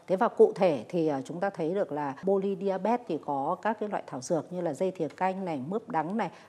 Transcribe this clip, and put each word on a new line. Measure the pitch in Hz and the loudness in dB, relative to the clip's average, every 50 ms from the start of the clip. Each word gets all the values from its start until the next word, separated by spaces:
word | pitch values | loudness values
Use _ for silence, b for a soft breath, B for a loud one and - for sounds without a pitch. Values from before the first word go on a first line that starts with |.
| B | B
thế | - 180 | -2 2
và | 185 240 | 2 2
cụ | 208 - - 226 - 143 | 0 8 8 8 8 8
thể | 165 196 180 151 120 107 - | 4 4 4 4 2 -2 -2
thì, | - 175 160 | 0 0 2
à, | 156 143 135 135 | 2 0 -2 -4
chúng | - 147 175 | -6 -4 -2
ta | 190 202 | -2 -2
thấy | 190 - 165 151 180 | -2 -2 -2 -2 0
được | 202 190 - | 0 -2 -2
là | 147 151 147 139 135 - - | -2 -4 -4 -4 -6 -4 0
Polydiabet | 190 196 196 190 202 196 170 196 196 185 190 185 214 240 247 247 | 2 2 2 2 0 -2 0 -2 -2 -2 0 2 2 0 0 0
thì | - 170 151 - | -4 -4 -4 -2
có | - 143 139 135 151 180 180 | -2 -2 0 0 0 -2 0
các | - 208 226 - | 0 -2 -2 -2
cái | 214 208 | -4 -4
loại | 202 - - | -4 -6 -6
thảo | - - 131 | -6 -10 -10
dược | 123 - 180 156 135 - 175 | -2 0 0 0 0 -4 -6
như | 180 | -4
là | 175 165 139 | -2 -2 0
dây | 131 190 185 | 0 -2 -2
thìa | 185 - 160 | 0 -2 -4
canh | 139 - - 185 190 190 190 196 | -4 -2 -2 -2 0 0 -2 -4
này, | 180 160 135 123 | -4 -4 -4 -4
mướp | 151 196 233 - - | -4 -4 -4 -4 -2
đắng | 160 160 156 165 202 | -2 -2 0 0 -2
này, | 226 202 160 B B B | -2 -2 -2 B B B